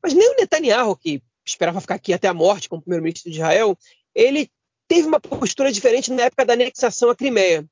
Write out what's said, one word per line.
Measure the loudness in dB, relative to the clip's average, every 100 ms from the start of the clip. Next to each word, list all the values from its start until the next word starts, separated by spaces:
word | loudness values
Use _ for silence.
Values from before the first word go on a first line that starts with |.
Mas | 2
nem | 4 4
o | 2
Netanyahu, | 0 0 0 0 0
que | -2 -6 -8 _ _
esperava | -14 -4 -4 -4
ficar | -8
aqui | -10 -4
até | -2 -2
a |
morte | 2 0 0 -4
como | -12
primeiro-ministro | -6 -4 -4 -8 -12
de | -6
Israel, | 0 2 2 -2 _ _ _
ele | 2 2 2 -4 _ _ _ _
teve | 0 2
uma | -2
postura | -2 -6 -6 0 -2
diferente | 2 0 0 -2
na | -2
época | -2 0
da | 0
anexação | 2 0 -2 -4 0 0
à | 0
Crimeia | -2 0 2 0 -4